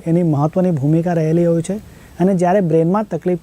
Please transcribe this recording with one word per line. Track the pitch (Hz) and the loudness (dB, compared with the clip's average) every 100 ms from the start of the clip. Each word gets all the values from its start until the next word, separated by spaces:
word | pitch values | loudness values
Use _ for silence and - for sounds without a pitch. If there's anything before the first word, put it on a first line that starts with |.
| 165 | -2
એની | 170 | 0
મહત્ત્વની | 170 143 156 190 185 | 2 0 0 0 0
ભૂમિકા | 156 143 160 170 | 0 0 0 0
રહેલી | 170 156 165 170 | -2 0 0 0
હોય | 165 | 0
છે | 165 208 - - - - | -2 -8 -12 -20 -16 -2
અને | 185 | 0
જ્યારે | 185 175 202 | 2 2 2
બ્રેનમાં | 170 160 165 202 | 2 2 2 0
જ | 214 | -4
તકલીફ | 170 180 175 | -6 -4 -4